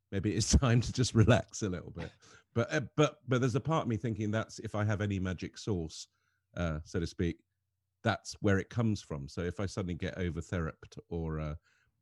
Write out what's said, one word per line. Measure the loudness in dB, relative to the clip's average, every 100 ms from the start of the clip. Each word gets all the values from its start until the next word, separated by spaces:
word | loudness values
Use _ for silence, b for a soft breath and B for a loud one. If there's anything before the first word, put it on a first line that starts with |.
| _
maybe | -2 0 0
it's | 2 4
<laughs> |
time | 6 4
to | 2
just | 0 2 6
relax | 8 6 2 -4
a | -4
little | -4 -8
bit. | -10 -12 -12 B B _
But, | -2 -2
uh, | -2 -2 2
but, | 2 2 -2
but | 2
there's | 2 0
a |
part | 0 0
of | 0
me | -2
thinking | -2 -2 -2
that's, | -2 -2 -8
if | -6 -2
I |
have | 0 2
any | 0 0
magic | -2 -4 -6 -8
sauce, | -4 -2 -4 -8 -16 _ _ _ _ -4
uh, | -2 -2
so | -4 -4
to | -4
speak, | -2 -2 -2 _ _ _ _ _ _
that's | -2 -2 -4 -2
where | 2 4
it | 2
comes | 0 0 0
from. | -4 -10 -8
So | -6
if | -4 -4
I | -4
suddenly | -4 -6 -4
get | -6 -4
over-theraped | -4 -4 -4 -2 -2 -6 -14 -18 -8
or, | -6 -4 -4
uh, | -6 -8 b b b _